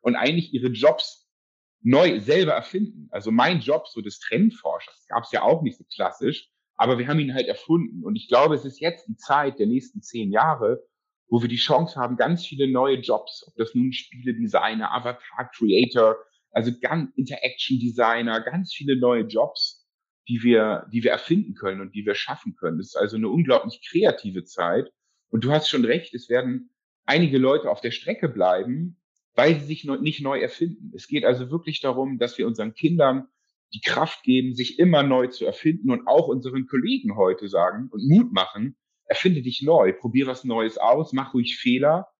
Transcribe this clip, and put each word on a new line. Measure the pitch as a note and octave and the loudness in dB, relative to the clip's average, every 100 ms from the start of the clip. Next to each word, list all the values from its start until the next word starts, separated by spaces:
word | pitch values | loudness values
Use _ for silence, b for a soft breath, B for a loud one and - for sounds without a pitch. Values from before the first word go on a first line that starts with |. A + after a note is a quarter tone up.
und | B2 | 0
eigentlich | A#2 B2+ E3+ E3 | 0 0 0 -2
ihre | B2+ B2 | -4 -4
Jobs | A2 D3 D#3 - - _ _ _ _ _ _ | 4 4 4 -8 -12 _ _ _ _ _ _
neu | A2+ C3+ F3 A2 | 4 6 6 2
selber | G#2 E3 E3 | 2 2 2
erfinden. | - - F#3 G#3+ - - | 0 -4 -6 -6 -8 -12
Also | G2+ G#2+ | -8 0
mein | A2+ C#3+ F3 | 2 4 2
Job | A#2 D#3 - | 0 -2 -4
so | A#2 | -14
des | G2+ - | -14 -14
Trendforschers | - A#2 A3 - - E2 - _ _ | -4 2 2 2 -8 -8 -10 _ _
gab's | A#2 - | -6 -4
ja | - | 0
auch | A#2 D#3+ | 2 2
nicht | C3+ - | -2 -8
so | - | -20
klassisch, | - F#2 - B2 D3+ _ _ _ - | -6 -6 -2 -4 -6 _ _ _ -2
aber | A2 B2 | 0 0
wir | B2 | 0
haben | D#3 | 0
ihn | C#3 | 0
halt | C3 - | -2 -4
erfunden. | - - E3+ C#3+ F2+ | -6 0 0 0 -8
Und | E2+ | -6
ich | G#2+ - | -6 2
glaube, | B2 D3+ | 4 4
es | C#3+ | 2
ist | C3+ - | -4 -6
jetzt | E3 E3+ - | -6 -6 -12
die | |
Zeit | A2 - C#3+ C#3+ C3+ | -14 -2 0 0 0
der | G#2+ | 0
nächsten | B2+ - G#2 | 0 -4 -16
zehn | - A#2 G2+ | -12 -6 -2
Jahre, | G#2+ D#3 C#3 A2 B2+ _ _ _ _ _ | 2 2 2 0 -2 _ _ _ _ _
wo | A#2+ | 0
wir | A#2 | 0
die | A#2 | -2
Chance | - D#3 E3 C3+ | 2 2 2 -4
haben, | B2 B2 | -4 0
ganz | B2 F3 | 0 0
viele | - C#3 C3+ | -4 -2 0
neue | B2+ C#3 B2+ | 2 2 0
Jobs, | B2 G#2+ - - - | 0 -2 -2 -18 -18
ob | |
das | - A2+ | -6 -2
nun | B2 C3 | 0 0
Spieledesigner, | B2+ - B2 B2+ A2+ A2+ G#2 A2 A2 G#2+ | -4 -14 -8 -6 -4 0 0 0 -4 -4
Avatar-Creator, | A#2+ A#2+ B2 - - A#2 - A2 F#2+ B2 B2 A2 A2 b b _ | -4 -6 -10 -12 -12 -12 -2 2 4 4 4 4 2 b b _
also | A#2+ A#2 A#2+ | -2 -2 -4
gan-, | - D#3+ C#3 | -4 -2 -4
Interaction-Designer, | - B2+ B2+ B2+ - - C3 A#2+ A#2 A2+ A#2 A#2 A2+ | -4 -4 -4 -6 -6 -2 -2 -2 0 0 2 -2 -4
ganz | A#2+ E3 F#3 | -4 -6 -6
viele | - C#3+ B2+ | -8 -2 2
neue | B2 A#2 | 2 2
Jobs, | G#2+ D3+ D3 - - - _ _ _ _ - | 0 -2 -2 -2 -8 -8 _ _ _ _ -6
die | A#2+ | 0
wir, | A#2+ A2+ A2 G2+ - | 4 4 4 -2 -4
die | A#2 | -2
wir | B2 | 0
erfinden | - - F3 G3 | -2 0 0 0
können | - G2 F#2+ | -6 -6 -6
und | G2 | -10
die | G2+ | -6
wir | G#2 | -4
schaffen | G2+ - C#3 - | -4 -6 -10 -12
können. | E2+ E2+ E2 | -6 -6 -4
Es | F#2+ | -6
ist | - | -2
also | G#2 | -2
eine | A2 A2 | -2 0
unglaublich | D3 C#3+ B2 - - - | 0 4 2 2 -12 -4
kreative | E3+ G3 - G#2 F#2 | 2 2 0 -8 -10
Zeit. | - - E2+ G2 - _ _ _ _ | -10 -4 -2 -2 -4 _ _ _ _
Und | A2+ | -4
du | A#2+ | 0
hast | D3+ D3+ | 0 0
schon | C#3+ | 0
recht, | A2+ D#3 - | 2 0 -4
es | A#2+ - | -14 -2
werden | B2 B2+ B2+ - _ _ _ | -2 -2 -6 -10 _ _ _
einige | - D3+ E3 C3 | 0 2 4 4
Leute | C3 D3+ B2+ | 4 2 0
auf | - | -4
der | A#2+ | -6
Strecke | - - A3+ D#3+ | -6 -8 -4 -4
bleiben, | G#2+ F#2 F#2 A#2+ C#3 F3 - _ _ _ | 0 2 2 -2 -4 -6 -10 _ _ _
weil | - C#3+ D#3 | 2 4 2
sie | C#3+ | -2
sich | D#3 | -8
neu-, | C#3+ C3+ | -6 -4
nicht | D3+ D3+ | -4 -4
neu | C#3 C#3 | -4 -4
erfinden. | B2 - E3+ - - | -4 -4 -6 -6 -16
Es | - - | -18 -6
geht | C#3+ | 0
also | A#2 B2 B2+ | 2 0 -4
wirklich | E3 E3 D3+ | -6 -6 -4
darum, | C#3 B2 C3+ B2+ | -2 -2 -4 -2
dass | A#2+ - | -4 -2
wir | A2 | -4
unseren | A2+ G#2+ | -4 -6
Kindern | - D#3+ E3+ C3+ C3+ C3 _ _ _ _ | -2 0 4 4 2 -6 _ _ _ _
die | A2+ | -8
Kraft | - - D#3+ - | -4 -2 -2 -2
geben, | - B2+ B2+ | 2 2 2
sich | B2 B2 - | -4 -8 2
immer | F3+ D3+ | 4 6
neu | C#3 B2+ B2+ | 4 2 0
zu | - | -2
erfinden | A2 - D#3 E3+ C3 | -6 0 -2 0 0
und | A#2+ | -2
auch | - C#3+ E3 | 4 4 4
unseren | C3 B2+ C3 C3 | -4 -4 -6 -2
Kollegen | C3 F3+ C4 - | -2 0 -2 -4
heute | G#2 F#2+ F#2 G2+ | 2 2 2 -2
sagen | F#2 F2+ G#2 B2+ | 0 0 -2 -10
und | G#2+ | -4
Mut | B2+ F#3 A#3+ | 4 4 4
machen, | F#2+ F#2 G#2 B2+ - _ _ | -2 -4 -6 -8 -8 _ _
„Erfinde | - - F#3+ D#3+ | -4 0 2 0
dich | B2 - | -2 -4
neu, | C#3 D#3+ F#2+ | 4 4 4
probier | - A#2+ B2+ C3+ | 0 -2 0 -2
was | B2+ | -4
Neues | B2+ A2+ A2+ A2 | -2 0 -2 0
aus, | A2+ C#3 D#3 | 2 2 0
mach | C3+ C3+ | -6 -2
ruhig | B2+ A#2+ | -2 -2
Fehler | - B2 B2+ C#3+ E3+ F#3+ | -2 0 2 2 2 -2